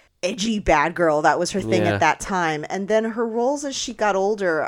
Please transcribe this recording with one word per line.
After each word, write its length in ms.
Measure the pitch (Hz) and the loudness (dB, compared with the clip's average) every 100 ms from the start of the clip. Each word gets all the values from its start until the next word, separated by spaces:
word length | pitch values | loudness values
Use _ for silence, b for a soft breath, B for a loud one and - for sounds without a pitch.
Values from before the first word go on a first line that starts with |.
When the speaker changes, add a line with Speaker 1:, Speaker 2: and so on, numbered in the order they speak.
| b _ | b _
Speaker 1:
edgy 380 | 180 214 220 208 | -6 -4 -2 -2
bad 340 | 180 156 156 | 2 2 2
girl. 260 | 175 165 151 | 2 2 4
That 180 | 156 147 | 4 2
was 120 | 175 | 0
her 100 | 202 | -4
thing 220 | 110 110 | 0 0
Speaker 2:
Yeah. 120 | 104 | 2
Speaker 1:
at 60 | 101 | 2
that 200 | - - | 2 0
time. 440 | - 185 165 151 151 | -2 -2 -2 -4 -6
And 180 | 190 196 | -6 0
then 160 | 220 | 0
her 220 | 226 220 233 | 0 -4 -4
roles 380 | 226 247 285 285 | -2 -2 -2 -4
as 80 | 262 | -6
she 160 | - | -8
got 220 | 220 214 190 | -2 0 2
older, 500 | 196 214 185 160 | 0 0 0 0